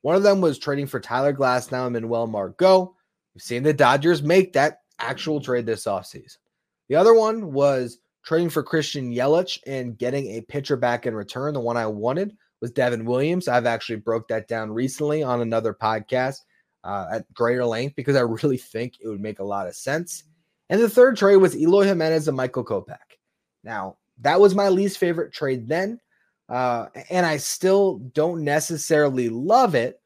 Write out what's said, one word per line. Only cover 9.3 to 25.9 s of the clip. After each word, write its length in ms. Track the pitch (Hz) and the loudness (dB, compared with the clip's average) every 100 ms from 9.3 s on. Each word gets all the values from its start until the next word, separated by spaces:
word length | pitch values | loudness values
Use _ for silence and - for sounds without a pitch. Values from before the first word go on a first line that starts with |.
| 160 180 - - | 2 0 -8 -10
and 300 | 135 123 110 | -8 -8 -6
getting 300 | 123 139 127 | -4 -4 -6
a 140 | 113 | -10
pitcher 360 | - 147 139 131 | -8 -10 -4 -2
back 280 | 123 120 127 | 0 -2 -4
in 80 | |
return. 400 | 110 101 127 143 | -6 -8 -6 -6
The 60 | 143 | -4
one 160 | 117 117 | -4 -2
I 120 | 110 | -2
wanted 500 | 107 113 151 202 _ _ _ | -2 -2 -2 -6 _ _ _
was 100 | 120 | -8
Devin 320 | 131 123 120 | -2 0 0
Williams. 460 | 113 127 147 180 175 | -2 0 0 -2 0
I've 160 | 123 117 | -2 -2
actually 320 | 113 - 110 | -4 -6 -8
broke 320 | 117 113 113 | -4 -6 -4
that 180 | 110 110 | -8 -6
down 240 | 113 110 | -8 -6
recently 500 | 107 131 - 151 156 | -6 -6 -4 -4 -2
on 200 | 135 123 | -2 -2
another 320 | 113 113 110 | -2 -2 -4
podcast, 640 | 98 110 110 104 127 131 143 _ _ _ _ 90 | -4 -4 -4 -4 -2 -2 -6 _ _ _ _ -10
uh, 220 | 101 85 | -8 -6
at 220 | 110 - | -8 -10
greater 320 | - 120 123 120 | -2 0 0 -2
length 320 | 113 139 - | -2 -6 -6
because 180 | 127 135 | 0 0
I 60 | |
really 340 | 120 113 147 131 | 0 0 -2 -2
think 460 | - 110 123 _ | -6 -10 -10 _
it 80 | 113 | -12
would 100 | 101 | -8
make 200 | 107 104 | -10 -8
a 40 | |
lot 240 | 98 101 90 | -6 -6 -8
of 80 | - | -10
sense. 480 | - 151 175 - _ _ _ _ _ | -6 -6 -6 -14 _ _ _ _ _
And 120 | 196 | 0
the 80 | 226 | 4
third 280 | 233 254 240 | 6 6 6
trade 200 | 196 196 | 6 8
was 200 | 185 - | 6 4
Eloy 260 | 160 196 | 4 6
Jimenez 460 | 196 180 160 160 151 | 4 2 2 0 0
and 80 | 131 | -2
Michael 260 | 127 131 | -4 -4
Kopech. 320 | 117 101 - - _ _ _ _ _ _ | -4 -6 -6 -20 _ _ _ _ _ _
Now, 360 | - 107 95 - _ _ | -12 -10 -10 -14 _ _
that 180 | 123 175 | 2 6
was 160 | 202 190 | 6 6
my 140 | 202 | 2
least 300 | 190 196 - | 2 0 0
favorite 340 | 175 165 - | -2 -2 -6
trade 340 | - 139 131 113 | -6 -4 -4 -4
then, 320 | 160 196 | -4 -4